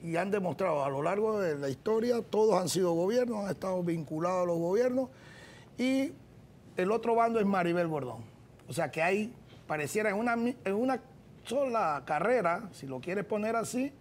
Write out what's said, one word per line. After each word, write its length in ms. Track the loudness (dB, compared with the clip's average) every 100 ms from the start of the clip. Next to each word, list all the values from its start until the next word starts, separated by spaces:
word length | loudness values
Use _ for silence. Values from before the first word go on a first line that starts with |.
y 140 | -4 -2
han 140 | 0
demostrado 540 | 0 -2 -2 0 0
a 60 | 0
lo 120 | 0
largo 380 | 0 0 0 0
de 160 | 0 -2
la 140 | -2
historia, 500 | -4 0 0 2 0
todos 400 | 0 2 4 4
han 80 | 2
sido 240 | 2 2
gobiernos, 500 | 2 2 2 2 -2
han 80 | -4
estado 300 | -4 -2 -2
vinculados 600 | 0 -2 -2 -2 0 2
a 40 | 2
los 120 | 0
gobiernos 500 | 2 2 2 2 -2 -6 -20 -20 -20 -20 -12 -2
y 340 | 2 2 0 -4 -20 -20 -20 -20 -10 -2
el 160 | 0
otro 220 | 0 2
bando 260 | 4 4 4
es 60 | 2
Maribel 420 | 2 2 2 0
Gordón. 340 | -2 -4 -10 -14 -20 -20 -20 -10
O 60 |
sea 160 | -4 -4
que 100 | 0
hay, 320 | 0 2 -2 -8 -20 -16 -6
pareciera 440 | -4 -2 0 0
en 60 | 0
una 200 | 0 0
mi-, 200 | 0 -2
en 120 | -2
una 260 | 0 0 -2 -6 -20 -20 -16
sola 580 | -6 -2 0 0 0 -2
carrera, 640 | -2 0 2 4 2 0 -4
si 140 | -12 -10
lo 140 | -8
quieres 240 | -4 -4
poner 320 | -2 -2 0 -2
así, 380 | -2 -2 -4 -6